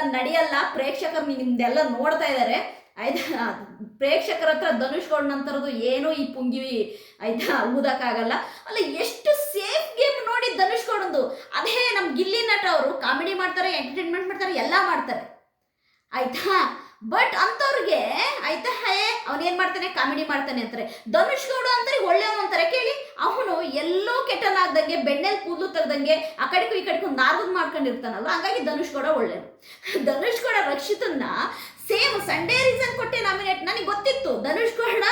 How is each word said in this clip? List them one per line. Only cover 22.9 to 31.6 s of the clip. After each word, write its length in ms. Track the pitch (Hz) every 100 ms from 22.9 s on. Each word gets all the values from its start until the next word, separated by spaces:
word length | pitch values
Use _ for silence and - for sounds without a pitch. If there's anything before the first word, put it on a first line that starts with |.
| 571 587 -
ಅವನು 440 | 311 - 403 330
ಎಲ್ಲೋ 640 | 330 269 330 370 427 494 523
ಕೆಟ್ಟನಾಗ್ದಂಗೆ, 720 | 403 415 381 359 311 302 339
ಬೆಣ್ಣೆಲ್ 420 | 247 294 370 403
ಕೂದಲು 300 | 339 339 381
ತೆಗ್ದಂಗೆ, 460 | 320 311 285 285
ಆ 320 | 320 311 - 254
ಕಡೆಗೂ 280 | 359 453
ಈ 100 | 392
ಕಡೆಗೂ 220 | 370 330 370
ನಾರ್ದದ್ 460 | 262 262 330 370
ಮಾಡ್ಕೊಂಡಿರ್ತಾನಲ್ಲ, 760 | 359 311 320 269 233 233 196 247
ಹಂಗಾಗಿ 360 | 339 330 480
ಧನುಷ್ 280 | 294 302 311
ಗೌಡ 120 | 277
ಒಳ್ಳೆಯವನು. 560 | 285 294 190 - - - - - - 349
ಧನುಷ್ 380 | 214 180 440 453
ಗೌಡ 300 | 480 415 285
ರಕ್ಷಿತನ್ನ 480 | 285 - 415 453 277 220 185 285 -